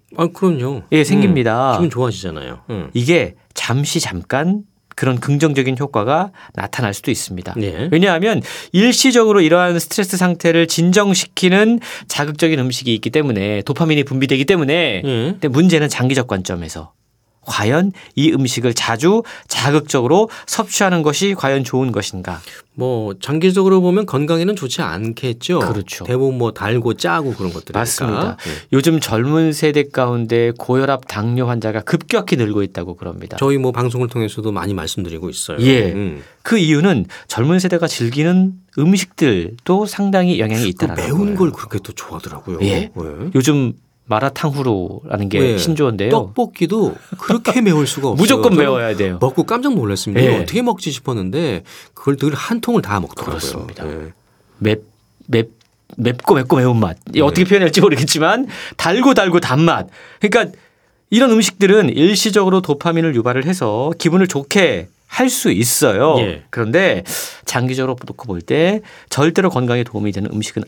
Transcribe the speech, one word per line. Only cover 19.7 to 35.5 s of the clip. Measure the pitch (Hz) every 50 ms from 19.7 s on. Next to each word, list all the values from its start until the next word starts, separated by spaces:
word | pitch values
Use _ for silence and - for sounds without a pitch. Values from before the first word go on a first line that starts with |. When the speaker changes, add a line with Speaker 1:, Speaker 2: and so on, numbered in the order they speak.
| 143 156 147 - - 139 120 120 151 190 220 220 - - -
Speaker 2:
섭취하는 | - - - 214 - - - 202 190 180 170 151
것이 | 151 143 - 190 202 196
과연 | 180 - 135 135 139 131
좋은 | 120 - 127 131 127
것인가? | 113 101 98 - - 92 90 - 87 85 - - - - - _ _
Speaker 1:
뭐 | - 123 127 127 113 110 104 98 95
장기적으로 | - - 143 160 165 185 185 196 190 190 190 190
보면 | 180 180 175 202 214
건강에는 | 185 - 135 147 151 170 165 170 190 214
좋지 | 190 - 123 - - 165
않겠죠. | 98 78 92 107 113 113 - - 127 113 120 - - 180 165
Speaker 2:
그렇죠. | 113 92 113 107 92 - - - -
Speaker 1:
대부분 | - 123 127 135 135 131 123
뭐 | 120 113 107
달고 | - 101 104 113 123 117 120 110
짜고 | - - 175 170 170 151 135 110
그런 | - 98 90 82
것들이니까. | 82 - - - 104
Speaker 2:
맞습니다. | 117 117 - - - 113 107 113 170 - - - -
Speaker 1:
예. | 87 76 76 - _ -
Speaker 2:
요즘 | 131 139 170 160 156
젊은 | 143 - 117 110 117 139 151 160 165 160 151
세대 | 151 - 151 143 147 143 143
가운데 | - - 127 123 120 120 117 110 120 117 117 117 117 -
고혈압, | - - 123 131 135 135 139 131 - -
당뇨 | - 107 104 117 120 123 127
환자가 | 120 123 117 101 110 107 110
급격히 | 101 - - - - - - 220 185 - -
늘고 | 135 117 104 104 104 101
있다고 | 92 - - 87 90 87
그럽니다. | - - 90 85 90 90 - - -
Speaker 1:
저희 | 135 139 143
뭐 | 139 131 127 123
방송을 | 123 123 123 117 123 123 120
통해서도 | - 123 113 107 - - 104 110 104
많이 | 95 82 95 101
말씀드리고 | 92 76 80 - - 92 85 82 80 87 87
있어요. | 76 - - -